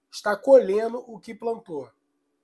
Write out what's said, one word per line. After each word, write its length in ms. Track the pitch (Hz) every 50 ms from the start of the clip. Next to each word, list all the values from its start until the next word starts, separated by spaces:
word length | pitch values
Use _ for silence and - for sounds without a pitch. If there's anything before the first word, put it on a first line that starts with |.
| _ _
está 240 | - - - 208 208
colhendo 640 | 202 - 269 269 254 208 190 196 214 226 226 233 254 -
o 140 | 233 226 190
que 140 | - 226 226
plantou. 560 | - 233 233 226 202 - - 160 143 127 - _ _ _ _ _ _ _ _ _ _